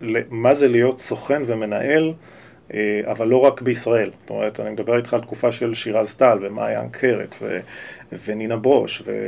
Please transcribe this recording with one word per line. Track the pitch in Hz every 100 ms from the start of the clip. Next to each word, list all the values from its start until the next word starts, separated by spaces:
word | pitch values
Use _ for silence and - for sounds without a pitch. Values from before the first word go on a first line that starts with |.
למה | 113 113 113 117 120
זה | 139 139
להיות | 120 127 127
סוכן | - - - 147 127
ומנהל, | 113 107 104 135 156 160 160 - - - - -
אה, | 107 104 104
אבל | 107 110 113
לא | 127
רק | 139 135
בישראל. | 127 117 - 117 98 -
זאת | -
אומרת, | 110 107 110
אני | 107
מדבר | 107 110 120
איתך | 120
על | 120
תקופה | 117 110 120
של | 117 120
שירז | 113 - 107 104
טל | - 131 107
ומעיין | 98 107 110 113 120
קרת | - 127 107 104 -
ו-, | 110 92 - - - - - -
ונינה | - 107 110 113
ברוש, | 117 139 110 - 104
ו-, | 107